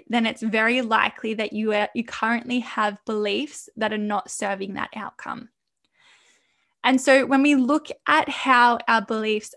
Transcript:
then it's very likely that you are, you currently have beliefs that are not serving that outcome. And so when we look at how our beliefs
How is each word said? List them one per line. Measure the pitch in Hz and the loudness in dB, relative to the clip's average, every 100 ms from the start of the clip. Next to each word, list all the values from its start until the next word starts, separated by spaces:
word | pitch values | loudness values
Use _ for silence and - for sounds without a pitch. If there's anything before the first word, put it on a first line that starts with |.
| - | -2
then | 233 226 | -2 0
it's | 226 | -2
very | 220 220 226 247 | -2 0 2 0
likely | 233 220 - - 220 | 2 2 2 0 -6
that | 220 214 | -4 -4
you | 214 220 | -4 0
are, | 208 208 | 0 0
you | 247 233 | -4 -8
currently | - 220 233 240 247 | -4 -2 -2 -2 -4
have | 233 - 214 202 - | -4 -2 -2 -2 -6
beliefs | 214 208 208 302 - - - | -4 -2 -2 -4 -10 -18 -4
that | 214 | -4
are | 214 | -2
not | 208 208 - | -2 -4 -4
serving | - 196 196 196 190 | -6 -6 -6 -8 -8
that | - 220 | -10 -10
outcome. | 202 - - - - _ _ _ _ _ _ _ _ _ _ _ _ _ 240 | -14 -12 -12 -12 -14 _ _ _ _ _ _ _ _ _ _ _ _ _ 2
And | 262 | 2
so | 277 269 247 | 6 4 4
when | 269 | 4
we | 285 285 | 4 4
look | 247 302 - - - | 2 0 -2 -6 0
at | 302 285 | 2 0
how | - 269 247 240 233 - | -2 2 4 6 4 2
our | 226 | 0
beliefs | 208 220 220 214 - | 0 -4 -2 -2 -4